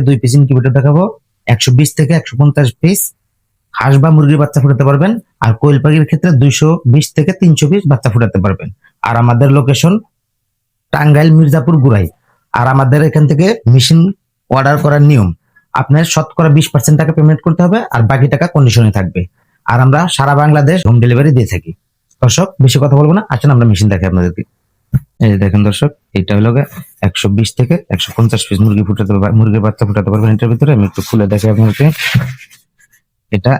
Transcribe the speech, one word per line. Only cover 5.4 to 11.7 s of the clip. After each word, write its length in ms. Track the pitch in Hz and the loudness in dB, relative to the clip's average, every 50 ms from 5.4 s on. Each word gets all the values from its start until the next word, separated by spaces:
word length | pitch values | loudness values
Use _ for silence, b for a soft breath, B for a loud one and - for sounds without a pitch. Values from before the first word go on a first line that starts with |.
| - | -2
আর 80 | 113 110 - | -2 -2 0
কোয়েল 180 | - 147 143 135 143 | 0 0 2 2 2
পাখির 220 | 156 151 160 151 - | 0 0 0 0 0
ক্ষেত্রে 200 | 160 151 - 180 160 123 | -2 -2 0 0 0 2
দুইশো 280 | 139 143 120 - 156 156 165 170 - 123 123 | 2 0 0 0 0 0 0 0 0 2 2
বিশ 120 | 151 151 - - | 2 0 0 -2
থেকে 160 | - 147 180 185 - | -2 -2 -2 -2 0
তিনশো 240 | 190 170 151 - 151 147 | 2 2 2 2 0 0
পিস 140 | 180 202 - 147 | 0 0 0 0
বাচ্চা 180 | 139 120 - 123 101 | -2 0 -2 -2 -2
ফোটাতে 240 | 117 - 202 - 95 90 | 0 -2 0 -2 -2 -2
পারবেন। 260 | 98 92 - - - - b b b b _ - | -2 -4 -4 -8 -14 -16 b b b b _ -6
আর 120 | 113 117 117 120 | -4 -2 0 0
আমাদের 260 | 120 120 117 143 135 135 | 0 2 2 2 2 2
লোকেশন 360 | 147 131 131 139 - - 170 196 220 214 _ _ _ _ _ _ _ _ _ _ _ _ _ _ _ _ _ - | 2 2 0 0 0 0 0 0 -2 -4 _ _ _ _ _ _ _ _ _ _ _ _ _ _ _ _ _ -6
টাঙ্গাইল 360 | 143 147 151 143 147 156 165 156 | -2 2 2 2 4 4 4 4
মির্জাপুর 380 | 160 160 143 139 160 123 165 | 4 4 2 2 0 0 0